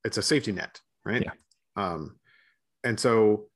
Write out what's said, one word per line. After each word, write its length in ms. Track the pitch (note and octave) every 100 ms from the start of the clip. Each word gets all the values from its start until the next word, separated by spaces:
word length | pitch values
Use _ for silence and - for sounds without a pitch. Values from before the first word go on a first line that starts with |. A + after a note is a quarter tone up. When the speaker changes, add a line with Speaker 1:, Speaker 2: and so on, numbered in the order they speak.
| A2
Speaker 1:
it's 120 | -
a 40 |
safety 280 | - D3+ A#2
net, 280 | F2+ - - _ _
right? 180 | - A#2+
Speaker 2:
Yeah. 80 | - - _ _ _ -
Speaker 1:
Um, 400 | F#2+ E2 D2+ - _ _ _ _ _ _
and 160 | A#2+ A2
so, 480 | B2+ A2+ G#2+ G#2 -